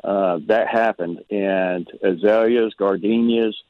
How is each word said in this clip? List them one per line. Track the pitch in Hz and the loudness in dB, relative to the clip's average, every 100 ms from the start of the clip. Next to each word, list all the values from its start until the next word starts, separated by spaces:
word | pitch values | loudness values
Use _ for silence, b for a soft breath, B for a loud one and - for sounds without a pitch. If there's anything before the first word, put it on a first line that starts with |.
uh, | - 98 95 85 73 | -4 0 0 -2 0
that | 110 104 | 0 2
happened. | 117 113 104 87 85 - | 0 0 -2 -6 -8 -6
And | 104 98 95 92 90 85 - | -4 0 0 0 -4 -8 -4
azaleas, | 101 85 104 110 113 120 110 - | -2 2 2 2 2 2 0 0
gardenias, | 98 98 101 113 117 117 113 104 - | -2 0 0 2 2 2 0 -4 -14